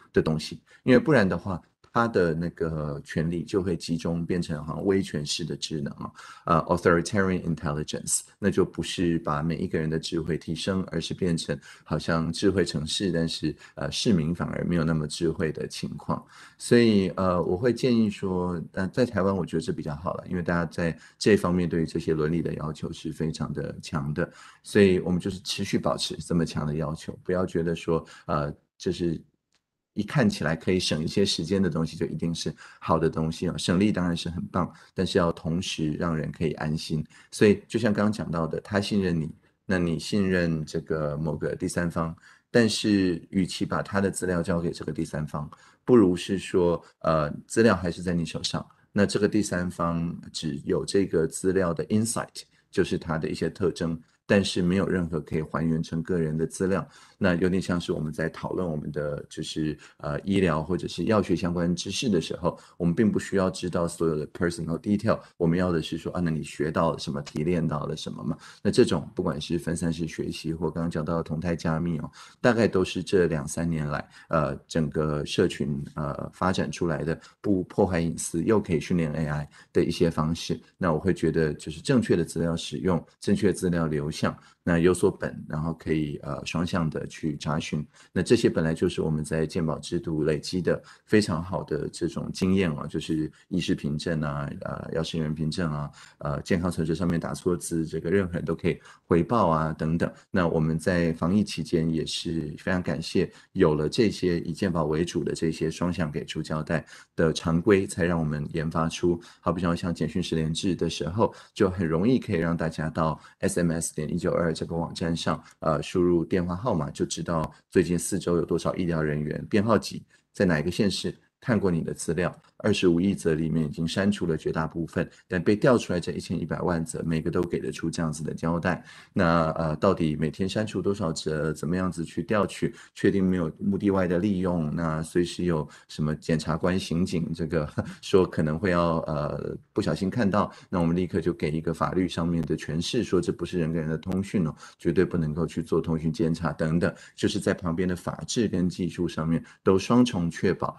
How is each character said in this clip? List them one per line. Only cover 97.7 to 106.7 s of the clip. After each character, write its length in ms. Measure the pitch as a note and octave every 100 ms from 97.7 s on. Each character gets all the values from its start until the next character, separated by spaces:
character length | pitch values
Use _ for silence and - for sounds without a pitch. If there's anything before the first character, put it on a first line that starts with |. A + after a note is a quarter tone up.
| E2 D#2+
这 160 | D#2+
个 100 | E2
任 160 | G2 F2+
何 60 |
人 100 | E2
都 100 | D2+
可 160 | D#2+ F2
以 80 | D2 - - _
回 180 | E2+
报 240 | E2 A#2 F#2
啊 240 | D#2 D#2+
等 260 | D#2+ D#2 E2
等。 140 | - - _
那 200 | F#2+ E2+
我 100 | E2
们 180 | D#2 D#2+
在 360 | G2 F2+ E2
防 200 | D#2+ E2+
疫 120 | G#2 G2
期 180 | -
间 260 | D#2 E2+ D#2+
也 160 | D#2+ -
是 480 | - E2+ E2 D2+ -
非 120 | -
常 140 | F#2
感 180 | F2+ C#2+
谢 300 | E2 G2+ E2 - -
有 200 | F#2+ F2
了 140 | D2+ D2+
这 240 | - G#2+
些 300 | E2+ F2+ E2+
以 100 | -
健 180 | D#2+ G2+
保 140 | E2+
为 220 | D2+ D#2 E2+
主 180 | E2+
的 100 | -
这 160 | - E2
些 220 | D#2 D#2+
双 220 | - F2
向 180 | E2+ D#2
给 140 | D2+ -
出 180 | D#2
交 180 | D#2 D#2
代 240 | D#2